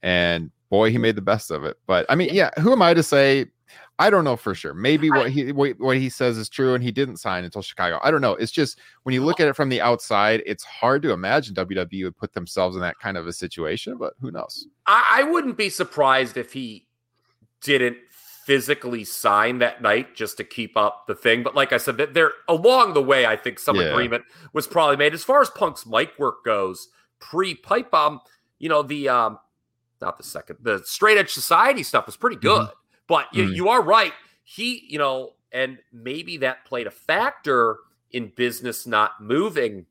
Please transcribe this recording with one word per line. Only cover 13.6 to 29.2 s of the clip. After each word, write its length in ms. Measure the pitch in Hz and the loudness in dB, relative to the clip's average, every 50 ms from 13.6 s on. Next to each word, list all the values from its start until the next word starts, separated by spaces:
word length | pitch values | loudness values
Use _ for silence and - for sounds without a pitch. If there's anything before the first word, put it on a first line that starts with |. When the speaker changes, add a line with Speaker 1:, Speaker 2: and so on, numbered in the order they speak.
| 82 76 82 - - - 254 247 | -6 -6 -6 -6 -8 -12 -12 -8
Speaker 1:
but 140 | - 85 - _ | -10 -10 -10 _
who 120 | 123 131 | -14 -12
knows? 340 | 85 - - - - - - - _ _ _ - | -10 -10 -12 -12 -14 -18 -18 -20 _ _ _ 2
Speaker 2:
I, 320 | 202 226 254 - 220 240 | 2 2 4 4 2 2
I 40 | 277 | 2
wouldn't 320 | 294 330 349 302 262 220 | 2 0 -2 -2 -4 -4
be 140 | - 214 196 | -4 -4 -4
surprised 680 | - - 180 - - 147 147 135 131 131 131 120 - | -2 -6 -8 -6 -2 0 2 4 4 2 2 -2 -4
if 160 | 131 117 - | -8 -10 -8
he 360 | - 135 131 117 107 98 _ _ _ _ _ _ _ _ _ _ _ _ _ _ _ _ | -10 -12 -12 -12 -14 -18 _ _ _ _ _ _ _ _ _ _ _ _ _ _ _ _
didn't 360 | - 139 143 135 123 123 120 120 - _ | -2 2 2 4 4 2 0 -2 -16 _
physically 960 | _ - - - - - - - 139 139 120 120 147 - - 127 123 117 107 | _ -20 -20 -20 -20 -20 0 0 2 2 2 0 -2 -2 -2 -8 -6 -6 -8
sign 560 | - - - - 110 101 104 107 117 123 123 | -8 -10 -2 2 4 4 4 4 2 2 2
that 240 | 123 117 - - 120 | 0 0 0 0 2
night 320 | - - 120 131 - _ | 2 2 2 0 -4 _
just 200 | - 110 101 - - | -8 -8 -8 -8 -10
to 60 | 107 | -12
keep 320 | _ - - 117 104 _ | _ -10 -10 -10 -4 _
up 300 | 110 104 104 - - - | 2 2 2 0 -4 -8
the 80 | - 104 | -10 -10
thing. 300 | - - 120 113 120 120 | -2 2 2 2 2 0
But 100 | 131 - | -2 0
like 180 | 143 139 131 | 0 0 2
I 60 | - 123 | 0 -2
said, 200 | - - 127 113 | 0 -2 -2 -2
th-, 120 | 143 147 | -4 -2
there, 200 | 135 165 160 151 - - _ - | 2 2 2 2 0 -4 _ -2
along 460 | 170 160 170 226 254 262 240 208 175 | -2 4 4 4 6 6 4 4 4
the 80 | 147 139 | 0 4
way, 240 | 131 139 131 123 113 | 4 4 4 4 2
I 80 | 110 | 2
think 240 | 107 - 120 101 - | 0 -4 -8 -8 -6
some 160 | - - 104 | -2 -2 0
Speaker 1:
Yeah. 80 | 98 87 | 0 2
Speaker 2:
agreement 400 | 78 73 - 123 120 117 117 - _ _ - 165 - | 0 0 -2 -2 -2 -4 -6 -6 _ _ -20 -20 -8
was 140 | _ 151 143 | _ -6 -6
probably 320 | - - 170 160 147 143 135 | -2 0 2 4 4 4 4
made. 160 | 147 151 151 | 2 0 0
As 100 | 165 - | -2 -2
far 180 | - 262 294 | 2 4 4
as 100 | 269 - | 4 2
Punk's 340 | - - 220 170 139 - - | 0 -4 -4 -4 -4 -6 -14
mic 320 | 113 110 110 139 160 - - | -2 0 0 0 0 -4 -4
work 260 | 143 131 - - _ | -4 -4 -4 -4 _
goes, 460 | 117 110 101 98 92 92 - - _ _ _ _ _ _ _ | -2 0 0 0 -4 -6 -8 -16 _ _ _ _ _ _ _
pre-pipe 720 | - - - 165 190 190 165 - _ - 196 233 247 - | -20 -8 -4 -4 -4 -4 -4 -12 _ -2 -2 -2 -2 0
bomb, 280 | - 165 151 151 151 131 _ _ _ _ _ _ _ _ | 0 2 2 2 -2 -4 _ _ _ _ _ _ _ _
you 100 | - 160 | -4 0
know, 140 | 160 147 | 0 0
the, 280 | 147 131 147 147 143 135 | 0 -2 -6 -6 -2 0
um, 280 | 127 123 | 2 2